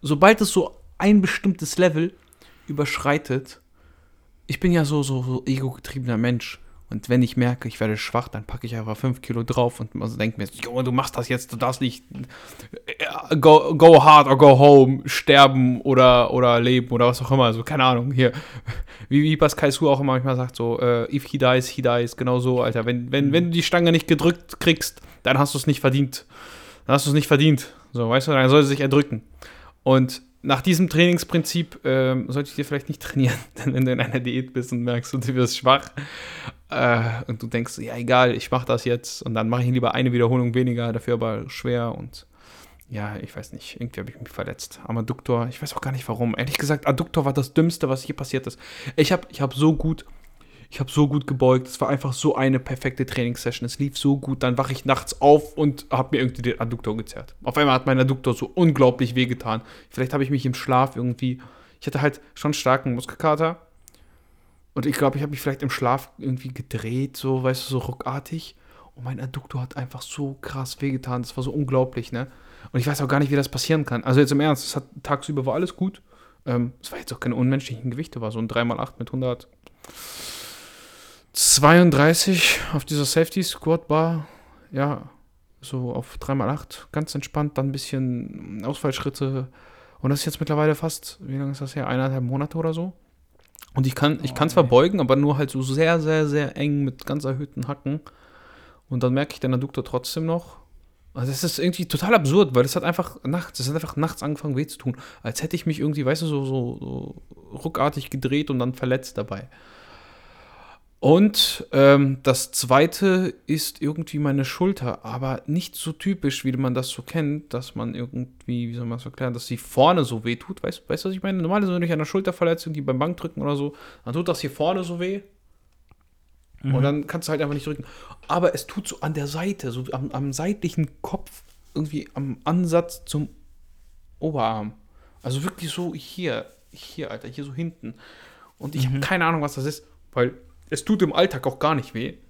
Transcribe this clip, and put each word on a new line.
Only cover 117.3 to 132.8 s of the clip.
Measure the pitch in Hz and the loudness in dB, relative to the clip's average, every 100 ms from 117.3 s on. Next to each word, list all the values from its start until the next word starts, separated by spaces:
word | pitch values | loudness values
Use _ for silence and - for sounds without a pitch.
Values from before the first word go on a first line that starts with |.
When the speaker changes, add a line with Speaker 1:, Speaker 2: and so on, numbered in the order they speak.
| 151 147 | -6 -8
Speaker 1:
dass | 120 127 | -10 -10
man | - 117 | -10 -8
irgendwie, | - 123 139 123 _ - 123 117 | -8 -10 -10 -12 _ -8 -6 -6
wie | |
soll | 117 120 | -8 -8
man | 117 | -10
das | |
erklären, | - - 127 | -12 -8 -8
dass | 120 - | -8 -8
sie | 120 | -10
vorne | - - 143 180 | -6 4 4 4
so | 123 117 | 0 -4
weh | 117 120 | -6 -8
tut. | - - | -8 -10
Weißt, | - - _ | -8 -10 _
weißt | 165 | -6
du, | 190 | -6
was | 190 | -6
ich | |
meine? | 196 190 | -6 -4
Normalerweise, | 165 202 202 | -2 0 0
wenn | 180 | 0
du | 170 | -2
dich | |
an | 156 | -2
der | 151 | -2
Schulter | 196 190 | -2 -4
verletzt, | 175 170 165 165 | -2 0 0 -4
irgendwie | 151 | -8
beim | 139 131 | -4 -2
Bankdrücken | 151 175 165 - | -2 -4 -8 -6
oder | 139 | -4
so, | 143 143 143 - - - | -2 -4 -8 -20 -18 -8
dann | |
tut | 135 175 | -6 -4
das | 165 | -4
hier | 147 | -6
vorne | - 156 190 | -4 -2 -2
so | 175 170 | -4 -6
weh. | 180 196 196 _ _ _ _ _ _ _ _ _ _ _ _ - | -6 -8 -12 _ _ _ _ _ _ _ _ _ _ _ _ -10
Speaker 2:
Mhm. | 135 | -2
Speaker 1:
Und | 135 | 0
dann | 139 147 147 | 2 0 -4
kannst | 165 - | -8 -6
du | |
halt | 156 | -4
einfach | 147 | -4
nicht | 147 143 | -4 -8
drücken. | 147 - - - - - | -10 -12 -18 -20 -20 -4
Aber | 165 175 | 0 0
es | 180 - | 0 -8
tut | - 202 | -10 -10
so | - | -8
an | 151 | -6
der | 151 143 | -6 -6
Seite, | 151 185 196 131 | -6 -6 -6 -8
so | 120 131 | -8 -8
am, | 139 135 | -8 -6
am | 131 139 | -6 -6
seitlichen | 135 170 208 170 - 151 - | -4 -4 -4 -4 -2 -4 -6
Kopf, | - 190 - - - _ _ | -10 -10 -10 -20 -20 _ _
irgendwie | - 151 147 - | -8 -6 -6 -10
am | - 139 120 | -10 -8 -6
Ansatz | - 170 175 165 | -2 -2 2 0